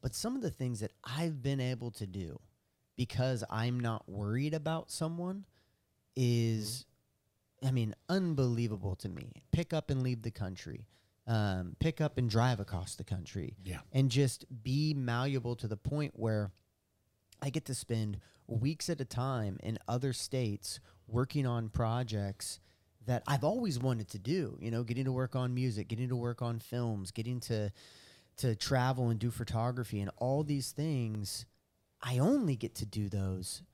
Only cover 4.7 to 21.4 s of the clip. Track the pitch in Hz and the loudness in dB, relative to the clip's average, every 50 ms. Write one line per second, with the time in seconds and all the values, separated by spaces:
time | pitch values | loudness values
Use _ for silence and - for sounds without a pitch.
4.7 | 160 165 - - - - 160 160 165 170 175 180 190 202 196 _ _ _ _ _ | -2 -2 -4 -6 -4 -2 -2 -2 -2 -2 -2 -4 -4 -6 -8 _ _ _ _ _
5.7 | _ _ _ _ _ _ _ _ _ 131 127 120 120 117 117 113 113 110 104 104 | _ _ _ _ _ _ _ _ _ 2 4 4 4 4 4 4 2 0 0 -4
6.7 | 113 131 - _ _ _ _ _ _ _ _ _ _ _ _ _ _ _ - 131 | -6 -8 -10 _ _ _ _ _ _ _ _ _ _ _ _ _ _ _ 0 2
7.7 | 131 127 113 107 - _ _ _ 175 196 185 175 160 139 135 123 120 113 117 113 | 2 4 2 0 -2 _ _ _ 0 0 2 2 2 4 4 4 4 2 2 0
8.7 | 107 98 95 98 95 - - 98 90 76 - - - - - _ - 156 170 - | 0 -2 -2 -2 -4 -2 -4 -6 -6 -6 -10 -10 -14 -16 -2 _ 2 2 2 2
9.7 | - 156 151 - 139 135 127 127 123 117 110 117 107 - 104 92 95 87 - 80 | 0 -2 0 2 0 2 2 2 0 0 -2 -6 -4 -4 -4 -4 -4 -6 -8 -10
10.7 | 78 - 110 - _ _ _ _ _ _ _ - 113 110 107 101 95 92 90 87 | -10 -10 -12 -14 _ _ _ _ _ _ _ 0 2 4 4 4 2 0 -2 -4
11.7 | 85 - - 160 160 - 156 151 - - 127 117 104 113 117 127 123 98 101 - | -2 0 0 0 2 2 0 0 2 2 0 4 4 6 6 4 4 2 -2 -4
12.7 | 101 98 92 - - - - - 98 90 85 - - 98 80 67 - - 92 92 | -4 -4 -4 -4 -8 -10 -6 -4 -4 -4 -4 -6 -6 -6 -6 -6 -8 -10 -8 -8
13.7 | 90 71 - - - 135 135 135 113 135 143 131 - - - - 127 117 107 127 | -8 -8 -10 -2 2 4 4 6 6 6 4 4 2 -2 -10 -12 -14 -8 -4 0
14.7 | 127 143 151 156 151 143 131 123 117 120 127 139 139 135 117 120 120 110 - 107 | 2 2 4 2 2 2 0 0 0 2 2 2 0 0 0 -2 -4 -2 -2 -4
15.7 | 110 101 _ - 143 147 151 139 - - 110 113 107 107 104 95 - _ _ _ | -4 -2 _ -2 0 0 0 -2 -2 -2 0 2 2 2 2 0 -4 _ _ _
16.7 | _ _ _ _ _ _ _ _ _ _ _ _ - _ - 139 123 160 - - | _ _ _ _ _ _ _ _ _ _ _ _ -12 _ -6 -2 -2 -4 -4 -4
17.7 | 131 - - - 117 110 110 104 101 - - - _ _ _ - - 110 110 139 | -6 -6 -2 -2 0 0 2 0 -2 -6 -8 -14 _ _ _ -4 -2 0 2 2
18.7 | 160 151 - - 170 147 131 - - - 123 135 135 120 107 101 92 - - - | 0 0 -2 -2 -2 -2 -2 -4 -2 -2 0 0 0 0 0 0 -2 -4 -4 -4
19.7 | 113 110 - - 120 127 127 139 127 - - - - 131 127 110 101 101 - - | -4 -4 -2 -2 -2 0 0 0 -2 -2 -4 -2 0 0 2 2 0 -2 -6 -8
20.7 | - - - - - - _ - 110 117 131 131 - 147 | -10 -10 -12 -20 -20 -20 _ -2 2 2 2 2 2 2